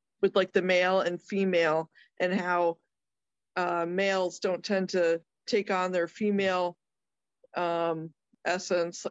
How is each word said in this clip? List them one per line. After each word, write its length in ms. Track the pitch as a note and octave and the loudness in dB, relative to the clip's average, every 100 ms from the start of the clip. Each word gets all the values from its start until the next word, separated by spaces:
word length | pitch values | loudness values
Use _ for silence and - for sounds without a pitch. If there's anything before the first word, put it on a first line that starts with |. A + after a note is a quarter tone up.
| _ _ | _ _
With, 140 | G3 G3 | 0 2
like, 160 | F#3 | 2
the 80 | G3 | 2
male 400 | F3+ F3+ F3+ F#3+ | 2 2 4 2
and 200 | F3 E3+ | 0 -4
female, 680 | - G3 F#3+ F3 D#3+ D#3+ D#3+ _ _ - | -4 -2 2 2 2 0 -4 _ _ -4
and 140 | F3+ F#3+ | -2 -2
how, 380 | F3+ F3 E3+ - _ _ _ _ _ _ _ F#3 | 0 0 0 -2 _ _ _ _ _ _ _ -4
uh, 300 | F3 F3 E3+ | -2 -2 -2
males 500 | F#3 G3 F#3+ F3+ - | 0 0 0 -2 -2
don't 240 | G3 F3 | -2 -2
tend 280 | - F#3+ F#3 | -2 -2 0
to 320 | F#3 E3 E3 - _ - | 0 2 0 -4 _ -2
take 240 | G#3+ G#3 | -2 0
on 220 | F#3 F#3 | -2 0
their 140 | F3+ E3+ | -2 -2
female, 680 | - G#3 G3+ F#3+ F3+ F3 - _ _ _ _ _ _ - - | -2 0 2 2 0 -2 -6 _ _ _ _ _ _ -10 -4
um, 540 | F3 E3+ E3 D#3+ D#3+ - _ _ | -2 0 0 -2 -8 -14 _ _
essence, 600 | E3 F#3 - F3+ E3+ - - | -4 -4 0 0 -2 -6 -4